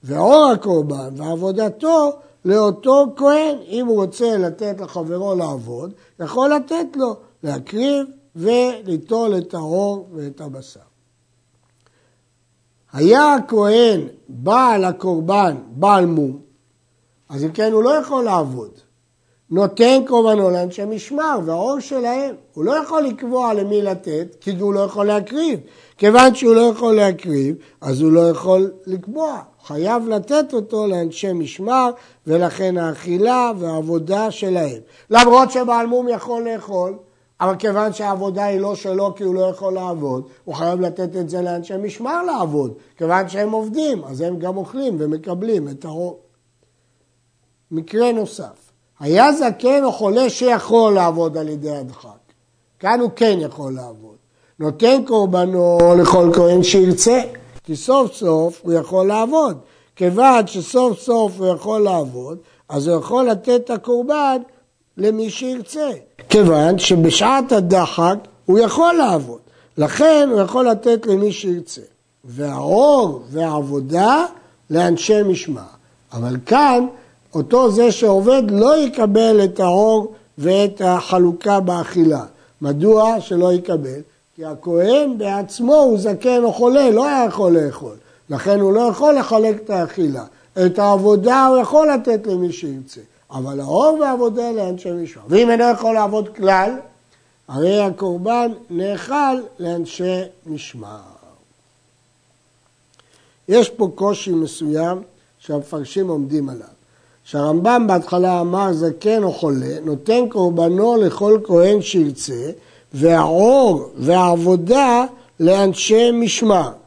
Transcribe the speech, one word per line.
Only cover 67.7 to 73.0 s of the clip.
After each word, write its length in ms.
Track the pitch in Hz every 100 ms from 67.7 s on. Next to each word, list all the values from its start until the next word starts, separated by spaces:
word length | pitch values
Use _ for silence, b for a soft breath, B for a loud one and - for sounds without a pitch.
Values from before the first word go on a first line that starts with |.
| 190 160 - 170 202 - _ -
הוא 140 | 190
יכול 340 | 226 - 339
לעבוד. 460 | 339 254 170 127 117 _ b b -
לכן 520 | 151 - 302 311 285
הוא 100 | 220
יכול 280 | 190 233 254
לתת 360 | 220 240 226 226
למי 260 | 196 208
שירצה. 500 | 190 196 175 - - - _ _ _ 123
והעור 960 | 120 143 135 143 190 285 285